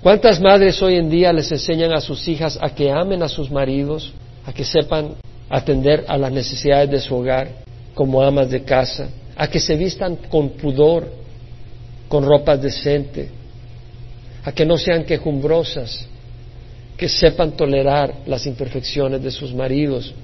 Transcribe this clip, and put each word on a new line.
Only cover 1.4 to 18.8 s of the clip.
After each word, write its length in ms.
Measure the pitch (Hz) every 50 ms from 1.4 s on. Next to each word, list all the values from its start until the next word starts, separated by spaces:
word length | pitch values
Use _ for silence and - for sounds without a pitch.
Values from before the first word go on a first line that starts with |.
| 147 - 165
enseñan 400 | 139 - - 165 160 165 165 165
a 80 | 151
sus 260 | - - 151 - -
hijas 320 | - 165 139 165 156 - - -
a 120 | 147 135
que 160 | - 147 139
amen 320 | 139 151 180 190 196 180 170
a 60 | 147
sus 220 | - - 151 131
maridos, 640 | 143 139 139 131 135 139 143 143 151 156 - - - - - - - - -
a 80 | - -
que 100 | - 143
sepan 520 | - - 165 147 - 170 156 151 151 160 - - - - - - -
atender 560 | - 135 - - 143 131 131 143 151 151 - -
a 80 | -
las 160 | 139 139 131 131
necesidades 580 | 135 120 - - 120 - 147 139 139 143 143
de 100 | 143 135
su 140 | 123 - 135
hogar 340 | 123 123 131 127 131 135 - - - - - - - - - -
como 280 | - 147 135 131 131 135
amas 260 | 139 139 143 135 127
de 140 | 127 127 -
casa, 460 | - 135 127 131 123 - - 139 139 - - - - -
a 120 | - 151 151
que 120 | - 180
se 160 | - - 165
vistan 400 | 151 175 190 180 - 208 180 175 - - -
con 200 | - 156 147 139
pudor, 640 | - - - 151 131 135 147 156 170 170 147 143 - - - - - - - - - - - - - - - - - - - -
con 160 | - 147 139
ropas 380 | 139 147 143 147 - 147 135 131
decentes, 680 | 139 - - - 147 143 147 139 135 - - - 131 - - - - - - - - - - - - - - - - - - - - - - -
a 80 | 143 135
que 120 | - 160
no 140 | 160 170 156
sean 260 | - 190 170 165 156
quejumbrosas, 1040 | - 175 135 - 165 147 139 135 151 160 165 160 - - 143 123 117 - - - - - - - - - - - - - - - - - - - - -
que 120 | - 175 160
sepan 440 | - - - 160 - - 175 156 147
tolerar 640 | - 160 143 139 135 135 139 139 147 143 135 139 - -
las 200 | - 139 123 -
imperfecciones 760 | 143 127 117 143 127 - 135